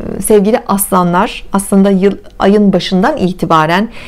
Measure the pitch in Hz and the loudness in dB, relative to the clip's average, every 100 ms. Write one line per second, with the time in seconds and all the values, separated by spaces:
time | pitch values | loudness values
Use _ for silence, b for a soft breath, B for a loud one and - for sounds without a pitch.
0 | - - 196 214 202 240 - 196 - 185 | -10 -8 2 2 4 0 -2 -4 -2 0
1 | 175 180 226 - - 196 202 196 196 190 | 0 0 -2 -6 -4 -4 0 2 4 2
2 | 196 196 - - 196 208 202 180 - 185 | 0 -2 -12 -2 2 4 2 0 0 0
3 | 220 311 180 185 170 160 156 180 233 B | 0 0 -4 -4 0 2 2 0 -2 B